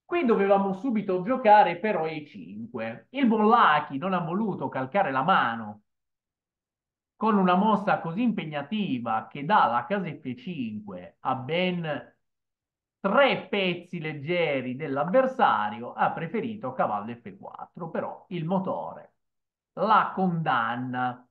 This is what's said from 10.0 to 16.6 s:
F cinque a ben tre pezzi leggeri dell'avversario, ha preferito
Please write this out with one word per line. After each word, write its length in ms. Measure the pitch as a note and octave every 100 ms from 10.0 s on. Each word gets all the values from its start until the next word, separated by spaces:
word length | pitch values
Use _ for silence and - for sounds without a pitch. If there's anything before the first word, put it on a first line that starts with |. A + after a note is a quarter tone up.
| E3+
F 240 | - C3+ B2
cinque 840 | - E3 A#2 G#2+ G2+ F#2 F2+ -
a 120 | C#3+
ben 800 | B2 B2 E3 F#3 F3 D#3+ C#3 - _ _ _ _ _ _ _ _ _
tre 440 | G3 A3 C4+ G3 -
pezzi 500 | G#3 F#3+ F3 - F3
leggeri 800 | D#3 D#3 C#3 F3 D#3+ C#3 B2 B2+
dell'avversario, 1120 | D3+ C3+ D3+ A#3 C4 - F3+ G#2+ G#2+ G#2+ A#2+
ha 220 | - G3
preferito 580 | - D#3+ A3+ C#3 G#2+